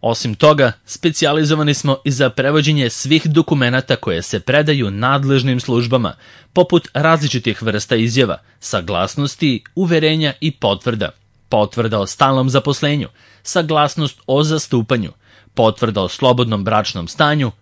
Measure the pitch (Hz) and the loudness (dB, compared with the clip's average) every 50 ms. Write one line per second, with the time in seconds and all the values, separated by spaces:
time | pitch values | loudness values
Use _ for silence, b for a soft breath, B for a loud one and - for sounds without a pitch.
0 | - 113 117 - - 123 107 - - 151 151 143 135 120 107 _ _ - - - | -2 -2 -4 -2 -4 -6 -2 4 4 4 6 6 4 2 0 _ _ -16 -16 -4
1 | - 170 156 - 165 147 143 156 156 143 156 151 151 147 143 - - 147 135 135 | -4 -2 -2 0 0 0 2 0 0 0 0 0 2 0 0 0 0 -2 -2 -2
2 | _ 143 135 123 139 127 117 - 131 135 147 156 147 147 156 147 131 117 - - | _ -4 0 2 0 0 0 0 -2 2 2 2 2 2 0 0 0 -2 -2 -4
3 | - 131 151 156 - 160 147 160 160 - 165 143 127 120 123 131 131 - 131 - | -2 0 0 2 2 2 2 2 2 2 2 0 0 0 0 -2 0 -2 -4 -2
4 | - 113 90 82 - - - 101 - - 127 147 151 151 151 139 120 101 98 101 | -2 -4 -4 -4 -4 -4 -6 -6 -2 0 0 2 2 2 0 0 0 -2 -2 -2
5 | 113 131 139 143 139 135 139 135 123 135 127 123 120 - 123 120 120 117 127 127 | 0 0 0 0 2 2 0 2 2 0 -2 -2 -2 0 0 0 0 2 0 0
6 | 117 - - B B B B B B B B 185 180 180 - 170 - - _ 131 | 0 -2 -6 B B B B B B B B 2 2 4 4 2 2 0 _ 0
7 | 147 160 165 160 147 139 - 123 113 117 107 - 110 113 104 107 - - 127 113 | 2 2 2 2 2 -2 -2 -2 -2 -2 -4 -2 -2 -2 -2 -2 -2 0 0 0
8 | 113 117 113 127 127 104 85 - b b b b - - - 101 85 85 101 85 | 0 2 2 2 2 2 0 -6 b b b b -12 -6 -6 -4 -4 -4 -2 -2
9 | 95 95 - - 143 139 - - - 147 127 104 _ - _ - 190 170 170 160 | -2 -2 -2 -4 -4 -4 -4 -2 -2 -2 -2 -2 _ -8 _ -4 -2 0 0 2
10 | 151 156 156 160 156 147 131 _ - 160 139 _ - 107 101 196 - - 117 107 | 2 2 0 0 -2 -2 -4 _ -4 -4 -4 _ -2 -2 -2 0 -4 -6 -4 -4
11 | 101 78 - _ _ _ _ _ _ _ - 110 104 101 - 117 113 113 107 107 | -4 -6 -8 _ _ _ _ _ _ _ 0 0 0 0 -2 -4 -4 -2 0 -2
12 | 98 95 - - - 135 135 131 127 135 127 139 - 147 139 - - 143 147 147 | -2 -4 -2 0 2 2 2 2 0 2 0 0 0 0 -2 -2 -2 -2 -2 -2
13 | - - b b b b b b b - - 185 170 156 160 151 147 143 - - | -4 -8 b b b b b b b -4 -2 -2 -2 0 0 0 0 0 0 -2
14 | 156 139 - _ _ - 131 139 151 151 160 151 - - - 123 113 - 131 120 | -4 -4 -4 _ _ 0 0 0 2 0 0 -4 -2 -2 -2 -2 0 0 -2 -2
15 | 101 80 - b b b b b b b b - 117 110 107 - - 110 104 104 | -2 -6 -10 b b b b b b b b 2 2 2 2 0 -4 -2 -2 -2
16 | 95 87 - - - 127 123 123 123 120 110 101 98 107 110 107 104 - - 95 | -4 -4 -4 0 2 2 2 2 0 -2 -2 -2 -2 0 0 0 0 -2 -6 -8
17 | 85 82 - - 156 147 151 151 139 117 - _ | -10 -10 -4 -2 0 0 0 0 -2 -4 -6 _